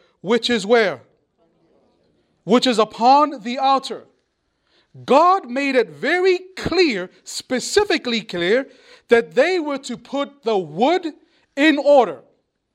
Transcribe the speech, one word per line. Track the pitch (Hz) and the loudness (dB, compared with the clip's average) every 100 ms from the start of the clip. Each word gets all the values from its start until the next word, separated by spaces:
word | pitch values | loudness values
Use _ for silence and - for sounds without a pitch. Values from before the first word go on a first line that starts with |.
| _ _ | _ _
which | 170 233 233 | -2 -2 0
is | 240 190 | -4 0
where? | 240 208 135 _ _ _ _ _ _ _ _ _ _ _ _ _ _ | 2 0 -4 _ _ _ _ _ _ _ _ _ _ _ _ _ _
Which | - 233 262 | 0 2 2
is | 220 | 0
upon | 220 - 233 277 294 277 | -2 0 4 4 2 -4
the | 202 254 | -10 -4
altar." | 269 269 262 185 110 _ _ _ _ _ _ _ _ 131 | 0 0 -2 -14 -18 _ _ _ _ _ _ _ _ -10
God | 123 262 349 381 262 | 2 4 4 2 -2
made | 247 277 254 | -6 -2 0
it | 220 | -2
very | 143 220 349 370 359 370 - | -4 -4 0 0 0 -4 -10
clear, | - 339 349 208 185 _ - | -4 0 0 -2 -8 _ -16
specifically | - - 254 - - 415 339 247 226 | -14 -6 -6 -2 -2 0 -2 -4 -6
clear, | - 175 175 240 269 _ _ - - | -6 -6 -2 -2 -2 _ _ -18 0
that | 233 233 165 | 0 0 0
they | 311 370 | 0 0
were | 294 277 | -4 -8
to | - 240 | -10 -14
put | - 277 285 - | -8 -6 -6 -8
the | 226 208 | -4 -4
wood | 165 156 254 359 330 - _ _ _ - | -4 0 0 0 -4 -14 _ _ _ 0
in | 302 285 | 2 2
order. | 277 285 214 131 - _ _ _ _ | 4 4 4 -4 -16 _ _ _ _